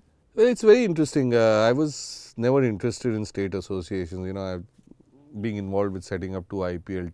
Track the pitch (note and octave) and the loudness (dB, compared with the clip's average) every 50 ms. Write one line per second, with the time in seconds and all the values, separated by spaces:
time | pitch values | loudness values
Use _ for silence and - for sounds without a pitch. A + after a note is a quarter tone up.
0 | - _ _ _ _ _ _ - A3 B3 A#3+ - A#3 G#3+ G#3+ B3+ A#3+ G3 E3 D3+ | -20 _ _ _ _ _ _ 2 2 4 2 4 6 6 8 8 6 4 2 0
1 | D#3 C#3+ - D3+ C3 B2 A#2+ A#2 A2+ A2 G#2+ G#2+ A2 A2+ B2 C#3+ D#3 D3+ C3+ - | 0 0 0 0 2 2 4 4 6 6 6 6 4 4 4 2 0 -2 -4 -8
2 | - - - - - - - - A#2 B2 C3 C#3 C3+ A#2 G#2+ F#2 - A#2+ - - | -12 -14 -16 -18 -20 -16 -8 -4 0 2 2 4 2 2 0 -2 -4 -4 -4 -4
3 | - B2 A2 G#2+ G#2+ - - G2+ G2 F#2+ F2 F#2+ - - G2 F#2+ F2 - G2 F#2+ | -4 -4 -2 -2 -4 -6 -6 -6 -6 -4 -4 -6 -8 -6 -6 -8 -6 -6 -6 -6
4 | F2+ E2 F#2 F#2 F#2 F#2 F#2+ G2 F#2+ F#2+ F#2 F2+ F2 - _ _ _ - - _ | -6 -6 -8 -8 -8 -8 -8 -6 -6 -8 -8 -8 -10 -14 _ _ _ -20 -20 _
5 | _ _ _ C#3 _ G3+ A2 G#2 G2+ A#2 G#2 G#2 G2 F#2+ G2 G2 G2+ G2+ F#2+ F#2+ | _ _ _ _ _ _ -12 -8 -8 -6 -6 -6 -6 -4 -2 -2 -2 -2 -4 -8
6 | F#2 - G2 F2+ F#2 F#2 F#2+ F#2+ F#2 - G2+ G2 F2+ F2+ F2+ F2 F2 - F#2+ F#2 | -10 -8 -8 -8 -8 -8 -8 -10 -10 -8 -8 -6 -4 -4 -6 -8 -8 -8 -8 -8
7 | F2+ F2 | -8 -8